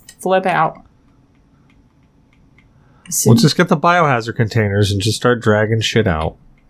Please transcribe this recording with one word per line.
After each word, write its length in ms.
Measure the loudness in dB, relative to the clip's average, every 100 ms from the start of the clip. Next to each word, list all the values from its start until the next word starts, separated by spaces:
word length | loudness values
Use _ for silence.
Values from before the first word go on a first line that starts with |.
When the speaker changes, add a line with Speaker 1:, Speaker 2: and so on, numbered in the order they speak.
| -20 -10
Speaker 1:
flip 260 | -2 -2 0
out. 320 | -2 -2 -6 -20 _ _ _ _ _ _ _ _ _ _ _ _ _ _ _ _ _ _ _ _ _ -10
So 220 | -2 2
Speaker 2:
We'll 60 | 4
just 200 | 4 2
get 100 | 0
the 60 | 0
biohazard 580 | 2 2 2 0 -4 -4
containers 560 | -2 -2 0 0 0
and 100 | 0
just 160 | -4 -2
start 240 | 0 0
dragging 400 | 0 0 0 -2
shit 260 | -2 0 0
out. 300 | -2 -4 -8 -20 _